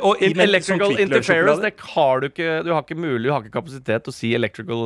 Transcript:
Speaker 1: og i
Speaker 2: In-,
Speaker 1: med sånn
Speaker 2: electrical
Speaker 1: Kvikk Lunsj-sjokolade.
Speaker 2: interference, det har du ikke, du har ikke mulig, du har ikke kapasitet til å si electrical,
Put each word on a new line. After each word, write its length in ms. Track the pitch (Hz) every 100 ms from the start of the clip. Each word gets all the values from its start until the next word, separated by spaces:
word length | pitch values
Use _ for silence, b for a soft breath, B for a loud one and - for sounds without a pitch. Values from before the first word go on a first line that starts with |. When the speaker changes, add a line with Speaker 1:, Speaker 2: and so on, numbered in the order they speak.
| 196
Speaker 1:
og 160 | 208
i 80 | 190
Speaker 2:
In-, 80 | 175
Speaker 1:
med 80 | 208
sånn 80 |
Speaker 2:
electrical 400 | 190 185 185 202
Speaker 1:
Kvikk 160 | 208 196
Lunsj-sjokolade. 480 | 131 120 165 185 156
Speaker 2:
interference, 40 |
det 120 | 208 - - 180
har 240 | 139 131
du 80 | 139
ikke, 340 | - 165 160 170
du 60 |
har 80 | 160
ikke 160 | 135 160
mulig, 260 | 165 120 123
du 60 |
har 100 | 143
ikke 160 | 107 123
kapasitet 460 | 90 135 - 110 -
til 60 |
å 0 |
si 200 | - 117 117
electrical, 500 | 110 - 113 117